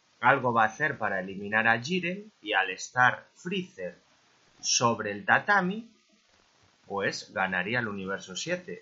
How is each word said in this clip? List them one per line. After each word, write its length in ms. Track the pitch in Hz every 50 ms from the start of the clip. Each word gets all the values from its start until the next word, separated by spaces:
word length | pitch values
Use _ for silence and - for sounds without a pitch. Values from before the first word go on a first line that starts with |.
| _ _ _ -
Algo 320 | 113 123 139 135 120 123
va 120 | 117 117 110
a 40 | 110
hacer 300 | - - 147 151 135 117
para 220 | 110 101 98 95
eliminar 480 | 92 98 98 95 101 101 107 110 110 117
a 120 | 117 120
Jiren 520 | 120 147 185 180 170 170 185 208 208 214 _ _
y 120 | - 104 104
al 180 | 95 95 95
estar 560 | 92 - - - - 127 127 123 117 - - _ _
Freezer 640 | _ - 180 196 190 - - _ - 92 87 - _ _ _ _ _ _ _ _ _ _ _ _ _
sobre 520 | - - - - 131 117 113 101 107 104
el 120 | 101 104 92
tatami, 640 | - 117 135 - - 208 196 180 180 202 226 240 - _ _ _ _ _ _ _ _ _ _ _ _ _ _ _ _ _ _ _ 98
pues 440 | 98 98 98 - - - - -
ganaría 460 | - 101 95 92 92 90 90 101 120 123
el 80 | 117 107
universo 480 | 101 98 95 95 98 92 - 92 92
siete. 460 | 87 - 160 175 180 180 - 87 -